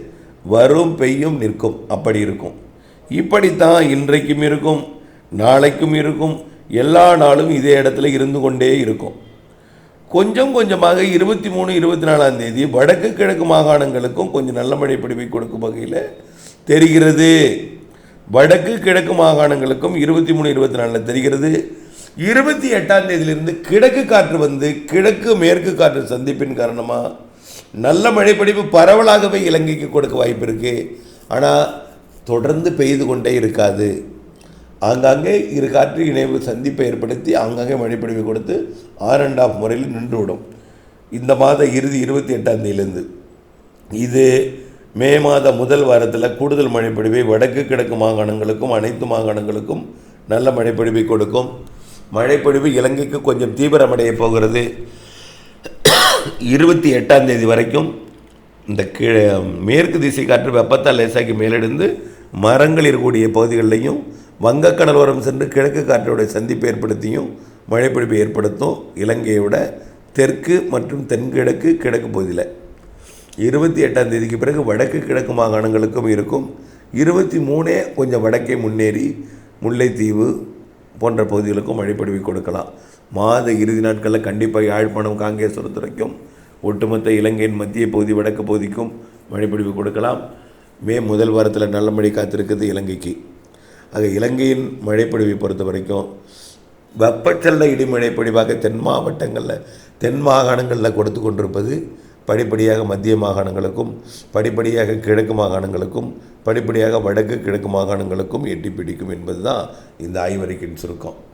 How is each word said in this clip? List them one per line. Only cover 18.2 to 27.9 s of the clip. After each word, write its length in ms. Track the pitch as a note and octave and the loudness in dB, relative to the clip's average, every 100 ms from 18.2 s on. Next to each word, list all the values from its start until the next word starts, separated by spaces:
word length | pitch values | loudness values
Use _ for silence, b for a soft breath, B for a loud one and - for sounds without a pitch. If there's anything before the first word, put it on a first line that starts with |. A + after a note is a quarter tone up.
| - | 0
வடக்கு 460 | A#2 D3+ E3+ F3 A3+ | 4 6 6 4 -2
கிழக்கு 300 | F#3 F#3 E3 E3 | 2 2 2 4
மாகாணங்களுக்கும் 720 | D#3+ D3+ D3+ C#3+ C3 C3 - F3 | 4 4 4 2 0 -2 -2 0
இருபத்தி 280 | D3 E3 D#3+ D#3+ | 2 2 2 2
மூணு, 120 | D3 | 2
இருபத்தி 260 | C#3+ C#3 B2 | 2 2 0
நாலுல 220 | A#2 A2+ G#2+ | -2 -2 -2
தெரிகிறது. 400 | B2+ C3 C3+ D#3 D#3+ - - B B B - F3 | 0 0 0 0 0 -2 -12 B B B -6 0
இருபத்தி 400 | B3+ C#4+ D4 C4+ G#3+ | 2 2 0 0 -2
எட்டாம் 300 | E3+ G3 F#3+ | 4 2 2
தேதியிலிருந்து 440 | F3 D#3 D#3 D#3+ E3 - | 0 0 -2 -4 -6 0
கிழக்கு 360 | G3+ B3+ B3+ B3+ | 4 6 4 2
காற்று 260 | G#3+ D#3+ D#3+ D3 | 2 2 2 0
வந்து, 240 | C#3 D3 D3 - | 0 -2 -4 -2
கிழக்கு 380 | E3+ G3+ G3+ A3+ G#3 | 2 2 2 0 2
மேற்கு 320 | E3+ F3+ F3 | 4 4 0
காற்று 320 | F3 D#3 C3+ C3+ | 2 2 2 -4
சந்திப்பின் 440 | B2 C3+ C3 C#3 B2 | -6 -4 -4 -4 -2
காரணமா 400 | A#2 A#2 A#2 A#2+ A#2+ - - B B B B - | -4 -4 -6 -4 -6 -10 -20 B B B B -4
நல்ல 260 | B2 | 0